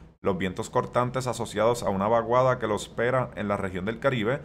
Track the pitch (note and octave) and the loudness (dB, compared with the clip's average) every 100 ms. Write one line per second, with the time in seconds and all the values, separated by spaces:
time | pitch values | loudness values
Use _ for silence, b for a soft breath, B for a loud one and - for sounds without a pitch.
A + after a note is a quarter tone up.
0 | B _ - F#2 F#2+ F2 F2 B2 - B2 | B _ -2 0 -2 -4 -4 -2 0 0
1 | B2 C3 B2+ A2+ A2 G2+ A2 A#2 - G2 | 0 -2 -4 -4 -4 2 2 2 0 0
2 | G2+ A#2 A2 A#2+ C3 B2 A2 G#2 - - | 2 2 4 4 4 2 0 -2 -4 -2
3 | A#2 C3 B2 - G2+ G2+ G2 F2+ F#2+ A2+ | 0 2 -2 -4 -2 -2 -2 -4 -4 -2
4 | C#3 C3 G#2 C#3 | 0 0 0 -2